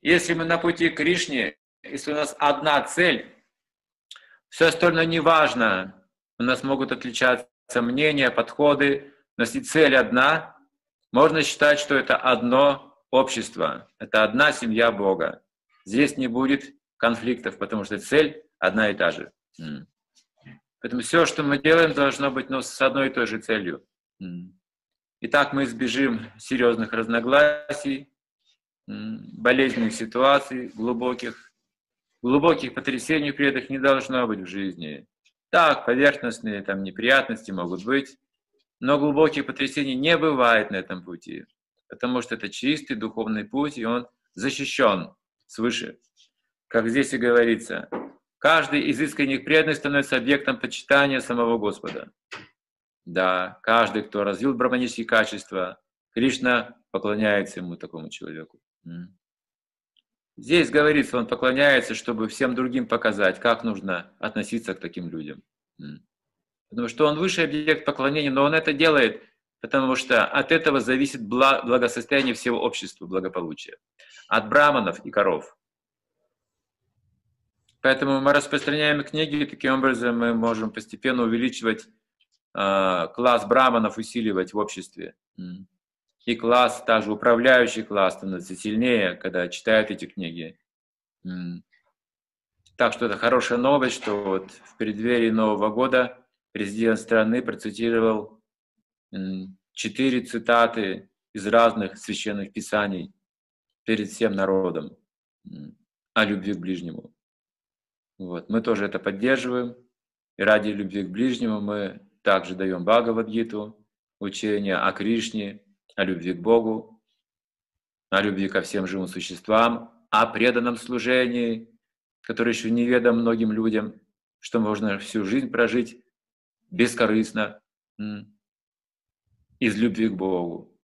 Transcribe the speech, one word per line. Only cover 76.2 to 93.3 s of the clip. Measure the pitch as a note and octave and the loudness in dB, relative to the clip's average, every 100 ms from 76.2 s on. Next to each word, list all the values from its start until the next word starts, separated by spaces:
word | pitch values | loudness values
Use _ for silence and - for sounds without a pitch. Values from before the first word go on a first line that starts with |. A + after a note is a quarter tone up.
| _ _ _ _ _ _ _ _ _ _ _ _ _ _ _ _ | _ _ _ _ _ _ _ _ _ _ _ _ _ _ _ _
Поэтому | - C3 C#3 C3+ | 0 2 2 2
мы | C#3 | 4
распространяем | C#3+ - C#3+ C#3+ D3+ D3+ D3 | 4 2 -4 -2 -2 0 0
книги, | C#3 D3+ D#3 D3 | -2 -4 -2 -2
и | C#3+ | -4
таким | - C3+ C3+ | -4 -2 2
образом | C3 A#2+ A#2+ A#2 | 2 0 0 0
мы | A#2 | 0
можем | A#2 A#2 A2 A2 | 0 0 -2 -6
постепенно | A2 - - C3 B2 | -8 -14 -6 -4 0
увеличивать, | A#2 A#2 B2+ A#2 A#2 A2 - _ _ _ _ _ _ - | 0 0 -2 -2 -4 -4 -6 _ _ _ _ _ _ -4
э, | G2 G2 F#2+ F#2 E2 - | 0 2 2 0 -2 0
класс | B2 A#2+ G2+ | 2 2 4
браманов, | A#2+ C3 A#2 G#2+ G#2+ | 4 6 4 0 -4
усиливать | A2 A#2+ A2 F#2+ F2+ | -8 -4 -2 -2 -4
в | G#2 | -4
обществе. | G2+ - F2 - E2+ _ _ - | -6 -6 -16 -16 -16 _ _ -18
М. | F2+ F#2 F#2+ _ _ _ _ _ - | -16 -16 -18 _ _ _ _ _ -6
и | A#2 | -4
класс, | A2+ B2 B2 - - | 2 4 4 0 0
даже | A2+ G#2 | 2 2
управляющий | G#2 B2 A#2 B2 B2+ A#2 A2+ | 0 4 4 6 6 6 0
класс | A2 G#2 F#2+ F#2 | -4 2 2 0
становится | G2 F#2 F2+ | -8 -8 -10
сильнее, | F#2 G#2+ G#2+ B2 A#2 F#2+ F2+ | -10 -4 0 2 2 0 -4
когда | F#2+ F#2 F2 | -6 -4 -4
читает | - - A2 G#2+ | -4 2 2 2
эти | F#2+ - | -6 -10
книги. | - E2+ E2 D#2+ - _ _ _ _ _ _ F#2 | -10 -10 -10 -14 -16 _ _ _ _ _ _ -12
М. | F2+ F2 F2 _ _ _ _ _ _ _ _ _ _ _ - | -10 -8 -10 _ _ _ _ _ _ _ _ _ _ _ -2
Так | A#2+ | -2
что | - A#2+ | 0 -4
это | G2+ | 0
хорошая | A#2 | 2